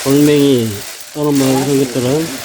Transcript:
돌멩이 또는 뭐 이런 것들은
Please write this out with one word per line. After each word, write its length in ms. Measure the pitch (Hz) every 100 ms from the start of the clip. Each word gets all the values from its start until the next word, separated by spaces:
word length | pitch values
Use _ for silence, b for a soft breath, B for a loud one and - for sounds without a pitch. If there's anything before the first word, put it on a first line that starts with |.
돌멩이 640 | 135 143 147 147 143 127 113 101 - - -
또는 240 | 151 147 143
뭐 100 | 131
이런 380 | 131 135 139 135
것들은 420 | 127 123 147 160 135